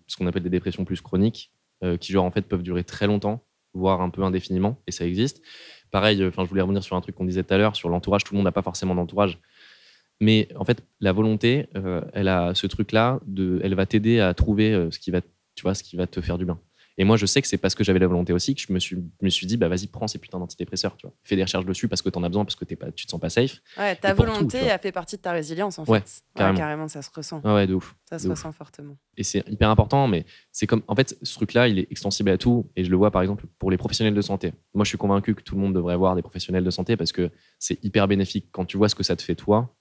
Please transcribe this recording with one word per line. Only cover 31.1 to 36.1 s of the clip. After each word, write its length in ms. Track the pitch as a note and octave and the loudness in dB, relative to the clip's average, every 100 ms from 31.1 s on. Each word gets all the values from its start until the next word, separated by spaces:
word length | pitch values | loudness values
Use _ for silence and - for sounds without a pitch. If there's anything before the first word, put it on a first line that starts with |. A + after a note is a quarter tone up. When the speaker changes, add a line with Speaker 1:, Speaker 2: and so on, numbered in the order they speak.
| - | -2
Speaker 1:
ce 100 | - - | -10 -4
truc-là, 340 | G#2+ A#2+ B2 | 0 4 4
il 100 | F#2+ | 2
est 80 | - | -2
extensible 420 | - G2+ - G2+ | -4 -4 0 2
à 60 | F#2 | 2
tout, 320 | B2 A#2+ - - | 4 2 0 -4
et 80 | |
je 80 | F2+ | 2
le 60 | F#2 | 4
vois, 140 | G#2 | 4
par 100 | F#2+ | 2
exemple, 240 | F#2+ G2+ - _ | 0 -2 -8 _
pour 120 | F#2+ | -2
les 60 | F#2 | 0
professionnels 360 | - - A2 | -2 0 2
de 80 | G#2 | 2
santé. 300 | G2 G2 F2 - _ | 0 -2 -4 -8 _
Moi, 100 | G2+ | -2
je 60 | G2+ | 0
suis 80 | - | 0
convaincu 380 | G2+ G2 G2+ G#2 | 0 2 2 -2
que 60 | |
tout 140 | - F#2+ | -4 -2
le 60 | |
monde 120 | G2 | 0
devrait 220 | F#2 F2 F2 | 0 0 2
voir 200 | F#2 | 2